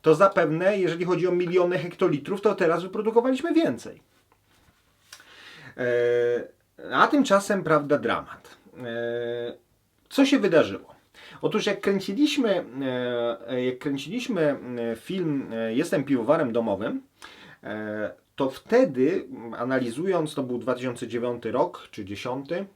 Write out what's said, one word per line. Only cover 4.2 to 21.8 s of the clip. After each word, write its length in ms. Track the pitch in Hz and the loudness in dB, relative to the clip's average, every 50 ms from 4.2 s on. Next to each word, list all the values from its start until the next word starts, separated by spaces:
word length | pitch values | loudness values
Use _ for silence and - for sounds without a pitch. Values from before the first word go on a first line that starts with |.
| _ _ _ _ _ _ _ _ _ _ _ _ _ _ _ _ _ _ - - - - - - - - - - - 131 - | _ _ _ _ _ _ _ _ _ _ _ _ _ _ _ _ _ _ -20 -20 -20 -20 -20 -20 -20 -20 -20 -20 -20 -18 -8
E, 1160 | 127 127 123 120 120 120 120 120 120 120 120 120 120 - - _ _ _ _ _ - - 90 120 | -4 -2 0 2 2 2 2 2 2 2 2 0 -2 -4 -8 _ _ _ _ _ -18 -10 -2 4
a 140 | 143 190 | 4 4
tymczasem, 560 | 226 311 285 - - 196 202 196 - 208 190 170 | 6 4 2 4 4 4 2 4 2 -2 -2 2
prawda, 340 | 160 156 151 143 139 147 | 2 2 2 4 2 0
dramat. 600 | 135 113 110 95 80 - - - - - - - _ _ - _ | 0 2 -2 -2 -2 -4 -10 -18 -20 -20 -20 -20 _ _ -20 _
E, 760 | - 127 117 117 117 117 117 117 120 120 120 120 120 120 120 - - _ _ _ _ _ _ _ _ _ _ | -12 -10 -8 -6 -6 -4 -4 -4 -4 -4 -4 -6 -6 -6 -8 -10 -14 _ _ _ _ _ _ _ _ _ _
co 160 | - - 277 | 2 2 4
się 140 | 277 285 233 | 4 4 2
wydarzyło? 560 | 202 185 165 151 - 98 98 - - - - _ _ _ _ - - - - - | 2 4 4 4 4 4 -2 -10 -12 -18 -20 _ _ _ _ -20 -20 -20 -14 -6
Otóż 240 | - 147 - 214 - | -4 -2 -2 0 0
jak 160 | 208 196 - | 0 -4 0
kręciliśmy, 840 | - 202 196 196 196 - 196 269 294 294 - 302 240 214 190 175 - - 120 135 139 131 127 123 123 123 123 120 117 120 117 - - - | 0 0 0 0 -2 -4 0 2 2 2 2 2 2 2 2 0 -2 -6 -8 -4 -4 -2 -2 -2 -2 -2 -2 0 0 -2 -2 -4 -6 -6
e, 160 | 131 127 123 | -4 -2 0
jak 120 | 127 127 | -2 -2
kręciliśmy, 800 | 127 - 151 139 135 135 147 208 247 247 - 226 175 156 147 135 - - 123 123 120 117 117 | -2 -4 -4 -4 -4 -6 -6 -6 -6 -4 -2 0 2 2 2 0 0 -6 -8 -6 -4 -4 -4
e, 40 | 113 | -4
film, 580 | 113 - - 185 190 175 160 143 135 117 85 110 | -6 -6 -6 -4 -2 -2 0 -2 -2 -4 -4 -4
e, 200 | 113 113 110 113 | -4 -4 0 0
Jestem 300 | 127 - - 202 156 131 | 0 0 0 0 -2 2
piwowarem 480 | 135 139 123 110 113 156 170 151 120 | 0 0 0 4 2 2 2 2 0
domowym, 500 | 110 117 117 110 98 95 107 - 262 269 - _ _ _ - - - - - - - _ - | 0 0 0 0 -2 -2 -4 -6 -6 -6 -10 _ _ _ -20 -20 -20 -20 -20 -20 -20 _ -12
e, 480 | - 107 107 107 107 107 107 107 104 - _ _ _ _ | -10 -10 -8 -8 -8 -6 -6 -6 -8 -8 _ _ _ _
to 140 | - 139 131 | -4 -4 -4
wtedy, 800 | - - _ - 220 247 262 - 131 123 131 151 190 - - - | -4 -8 _ 2 4 4 4 4 4 2 2 2 2 -2 -6 -8
m, 240 | - 107 110 117 110 | -14 -14 -12 -12 -6
analizując, 840 | - 120 127 131 131 123 117 117 139 175 190 180 170 156 151 - | -6 -2 0 0 0 0 -2 -4 -4 -2 0 0 0 0 -2 -4
to 80 | 139 131 | -6 -4
był 140 | 123 123 | -4 -4
dwa 180 | 120 107 131 123 | -4 -2 -2 -2
tysiące 320 | 123 123 127 120 - 127 | -2 -2 -6 -6 -6 -8
dziewiąty 440 | 107 117 120 117 123 120 120 - 110 | -6 -4 -4 -4 -4 -4 -4 -6 -2
rok, 360 | 113 131 143 - - - | 0 0 0 0 -2 -12